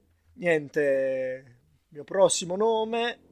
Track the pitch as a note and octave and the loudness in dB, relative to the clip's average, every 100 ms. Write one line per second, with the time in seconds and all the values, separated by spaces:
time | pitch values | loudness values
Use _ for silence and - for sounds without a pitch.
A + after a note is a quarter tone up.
0 | _ _ _ - F3 D#3+ C#3+ D#3 C#3+ C3+ | _ _ _ -6 0 0 -2 -2 0 0
1 | C3+ C3 C3 C3 C3 - _ _ _ D3 | 0 -4 -6 -10 -16 -20 _ _ _ -20
2 | C#3 G3 F#3 - E3+ F#3+ A3 A3 A3 A#3 | -4 4 4 4 -4 0 0 0 -2 -2
3 | A#3 - _ | -4 -6 _